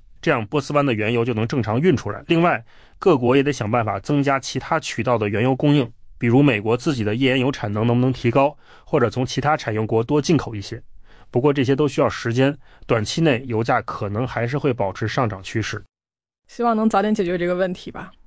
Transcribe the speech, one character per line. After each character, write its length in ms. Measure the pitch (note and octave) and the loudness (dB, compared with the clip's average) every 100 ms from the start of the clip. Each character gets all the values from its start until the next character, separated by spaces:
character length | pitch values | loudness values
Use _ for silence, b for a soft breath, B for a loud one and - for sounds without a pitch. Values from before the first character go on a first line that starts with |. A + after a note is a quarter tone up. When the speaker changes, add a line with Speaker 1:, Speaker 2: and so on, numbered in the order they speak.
| - - | -16 -6
Speaker 1:
这 80 | - | -2
样 160 | C3+ G#2 | -2 0
波 160 | D3+ | -4
斯 100 | C#3 | 0
湾 120 | D3 C#3+ | 0 0
的 80 | |
原 180 | A2 G#2+ | 0 0
油 140 | A#2+ A#2 | 0 0
就 80 | |
能 140 | A2 A2+ | -2 -2
正 140 | C#3+ | -2
常 200 | A2 A2+ | 0 0
运 160 | F3+ C3+ | 2 2
出 140 | - | -2
来。 120 | G#2 - | -8 0
另 120 | E3 | 2
外， 220 | E3+ A#2+ - b b b | 2 0 -6 b b b
各 180 | G3 D3 | 2 4
国 180 | A#2+ C#3 | 4 2
也 60 | |
得 100 | C3+ | 2
想 180 | C#3 G#2 | -2 0
办 140 | A#2+ | 0
法 160 | A2 G2 | 0 -4
增 220 | - C#3+ | -2 0
加 180 | C#3 C3+ | 2 -2
其 200 | - C3 | -4 -8
他 200 | - D#3+ | -2 -4
渠 220 | - - | -4 -4
道 160 | A#2 A#2 | 0 0
的 100 | G#2 | 0
原 140 | G#2 | 0
油 140 | B2+ C3 | 0 2
供 180 | D3 | 2
应， 180 | D3 A#2 - - - | 2 0 -6 -18 -4
比 80 | A#2+ | 2
如 160 | B2 | 4
美 180 | C#3+ G#2+ | 4 2
国 160 | G#2+ A#2+ | 0 0
自 160 | E3+ | 0
己 100 | C3 | -2
的 120 | G#2 A2+ | -2 0
页 140 | C3+ | 2
岩 100 | C3 | 2
油 120 | B2+ | 0
产 200 | C#3 G#2+ | -2 -4
能 140 | G#2 A#2 | 0 2
能 100 | A#2+ | 2
不 40 | |
能 120 | B2+ | 2
提 160 | B2+ A#2+ | 0 0
高， 260 | C3 C#3 - b b b | 2 2 -2 b b b
或 140 | D#3 | 0
者 100 | A2+ | 2
从 160 | B2 B2+ | 0 -4
其 160 | - | -2
他 160 | C#3+ D#3 | 0 0
产 160 | - | -2
油 140 | G#2+ A2 | -4 0
国 160 | A2+ | 0
多 180 | A2+ D3 | 2 0
进 160 | C#3 D3+ | 2 0
口 160 | - | 0
一 80 | A2 | -10
些。 220 | G2 A2 - - b b b | -10 -14 -16 -20 b b b
不 100 | B2 | 0
过 100 | C#3+ | 2
这 120 | C#3 | 2
些 120 | C3 C#3 | 2 2
都 120 | D3+ | 2
需 120 | D3 | 2
要 80 | B2+ | 0
时 240 | - A#2+ | 0 -2
间， 240 | A#2 C3+ C#3+ b b - | 2 2 0 b b -2
短 180 | A#2 | 0
期 160 | G#2+ - | 0 0
内 220 | D#3+ A#2 C3 | 2 2 0
油 160 | A2 | -2
价 180 | A#2 B2 | 0 0
可 260 | - - G#2 | -2 -6 -4
能 200 | G2+ B2+ | -4 -4
还 180 | - A#2 | -4 -4
是 100 | C#3 | -2
会 160 | C#3+ | -2
保 220 | B2 G2 | -2 -4
持 140 | - A2 | -4 -4
上 200 | - A#2 | -2 -2
涨 140 | G2 | -4
趋 180 | F#2+ A2+ | -6 -6
势。 240 | G#2 G#2 - _ _ _ _ _ _ | -4 -8 -14 _ _ _ _ _ _
Speaker 2:
希 140 | - | -4
望 160 | A#3+ A3 | 0 2
能 100 | A3 | 2
早 140 | G#3 | 2
点 120 | G#3 | 2
解 120 | G#3+ F3 | 0 0
决 140 | F3+ | -2
这 80 | F3 | -2
个 80 | F3+ | 0
问 180 | F#3 | -2
题 160 | F3+ - | -4 -12
吧， 220 | - F#3 - | -14 -16 -20